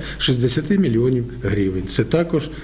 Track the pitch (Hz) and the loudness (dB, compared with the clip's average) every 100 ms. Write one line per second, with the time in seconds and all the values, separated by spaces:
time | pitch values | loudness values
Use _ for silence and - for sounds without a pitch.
0 | - - - 127 123 135 151 202 170 113 | -4 -4 0 2 2 0 0 2 4 4
1 | 127 127 117 - 98 101 98 92 90 - | 2 2 -2 -6 -2 0 0 -2 -4 -2
2 | 113 160 170 160 - - | 2 2 2 -2 -2 -10